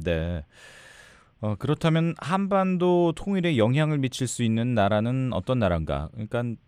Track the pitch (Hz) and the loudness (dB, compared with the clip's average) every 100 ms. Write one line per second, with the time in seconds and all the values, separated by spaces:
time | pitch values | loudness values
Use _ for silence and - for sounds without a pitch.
0 | 82 82 85 85 - - - - - - | -2 -2 -2 -4 -8 -18 -20 -20 -20 -20
1 | - - _ _ 107 104 - 151 165 160 | -20 -20 _ _ -6 -4 -2 0 2 2
2 | 165 - 135 190 196 196 190 185 180 175 | 0 -4 -4 -2 0 0 2 2 2 4
3 | 170 165 - 196 170 135 107 135 156 151 | 2 0 -2 0 0 2 4 4 2 0
4 | 131 - 123 - 117 110 123 117 98 107 | -2 -4 -6 0 0 0 0 2 2 2
5 | 113 131 131 92 90 127 98 85 76 71 | 0 -2 -2 -2 -2 0 2 0 0 -4
6 | 78 107 107 120 120 113 | -4 -10 -6 -4 -4 -8